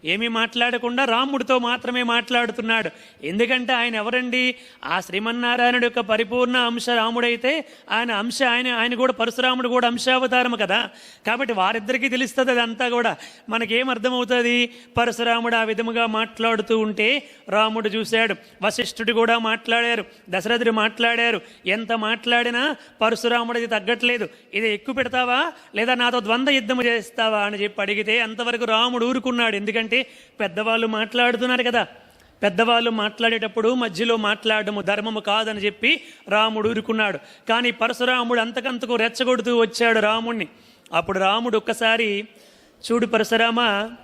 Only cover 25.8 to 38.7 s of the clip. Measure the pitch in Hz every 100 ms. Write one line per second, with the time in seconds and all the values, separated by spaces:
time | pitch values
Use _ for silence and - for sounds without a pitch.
25.8 | 233 247 247 247 208 240 269 269 214 247
26.8 | 240 233 196 - 220 214 202 208 208 202
27.8 | 196 208 208 226 220 220 240 233 226 220
28.8 | 240 247 240 262 254 240 226 202 208 220
29.8 | 220 240 247 - - - 202 170 220 226
30.8 | 226 214 220 247 247 226 247 247 240 233
31.8 | - - - _ _ _ 208 190 226 233
32.8 | 233 220 208 214 226 226 220 226 220 254
33.8 | 226 170 233 226 208 208 220 214 208 208
34.8 | 196 208 220 214 208 208 220 208 208 208
35.8 | 240 247 - - - 208 220 214 214 226
36.8 | 220 220 208 185 - - - 226 240 233
37.8 | 226 240 247 254 240 240 226 233 254